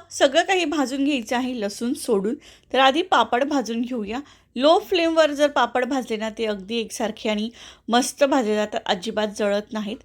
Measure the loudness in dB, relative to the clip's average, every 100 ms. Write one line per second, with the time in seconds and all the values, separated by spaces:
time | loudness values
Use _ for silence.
0 | -2 2 2 4 2 2 0 0 -2 0
1 | 0 -2 -2 -2 -2 -4 -6 -4 -4 -4
2 | 0 0 0 -4 -10 -20 _ 4 4 4
3 | 2 2 2 0 0 -2 -2 -4 -4 -6
4 | -6 -8 -12 _ _ 2 4 4 2 0
5 | 2 4 2 2 0 2 0 0 -2 -2
6 | -4 -6 -6 -4 -4 -4 -6 -6 -6 -4
7 | -6 -4 -4 -2 -4 -10 -20 -14 0 0
8 | 0 2 2 4 2 0 -2 -4 -2 -2
9 | -4 -4 -4 -2 0 -2 -4 -8 -8 -10